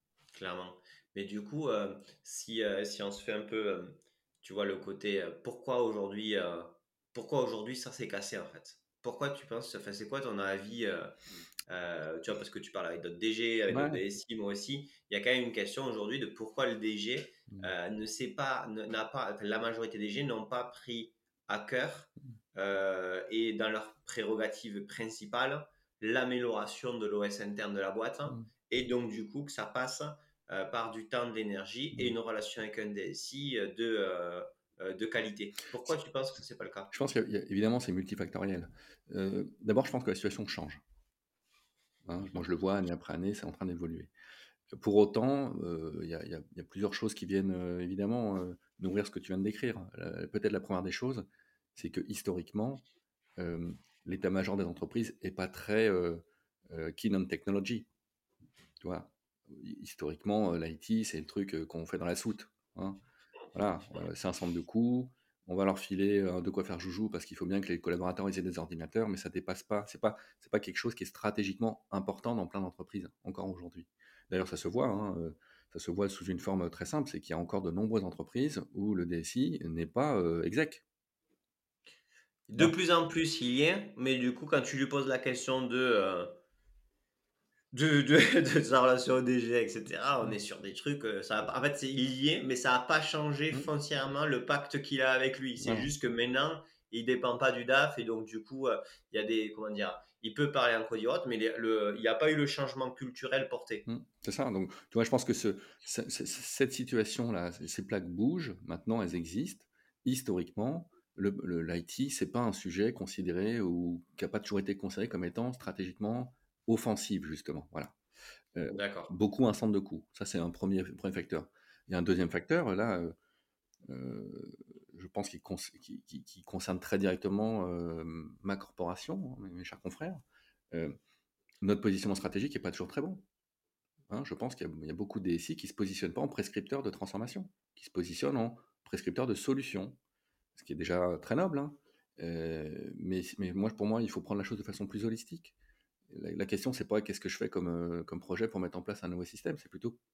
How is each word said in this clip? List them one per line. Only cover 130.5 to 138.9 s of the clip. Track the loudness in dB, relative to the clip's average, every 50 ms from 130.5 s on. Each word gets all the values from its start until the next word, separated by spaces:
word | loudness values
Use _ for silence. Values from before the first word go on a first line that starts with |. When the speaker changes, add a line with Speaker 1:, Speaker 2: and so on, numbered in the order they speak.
| _ _ _ _ -4
Speaker 2:
Euh, | -4 -4 -4 -6 -10 _ _ _ _ _ _ _ _ _ _ _ 0
notre | 2 4 4 4
positionnement | 4 4 2 2 2 0 0
stratégique | 0 0 -2 0 -2 -2 -2 -2
est | -4
pas | -4 -4
toujours | -4 -4 -6 -4
très | -4 -4
bon. | -4 -4 -6 -8 -14 _ _ _ _ _ _ _ _ _ _ _ _ _ _ _ _ -8
Hein, | -8 -8 -6
je | -6 -6
pense | -4 -4 -6 -6
qu'il | -6 -8
y | -8
a, | -8 -8
il | -8
y | -8
a | -6
beaucoup | -6 -6 -6 -4 -2
de | 0
D | 0 0
S | 0 0 -4
I | -8
qui | -8 -8
se | -8 -4
positionnent | -2 -2 -2 -2 -2 -4 -4
pas | -2 -2
en | -2 -2
prescripteur | -2 -4 -4 -4 -4 -6 -4 -2 -4 -4
de | -2 -4
transformation, | -4 -4 -6 -6 -4 -6 -6 -6 -6 -8 -8 -10 _ _ _ _ _
qui | -20 -18
se | -6
positionnent | -4 -2 -2 -2 -2 0 0 2 2
en | 2 2 0 -2 -8 -16 _ _ _ _
prescripteur | -8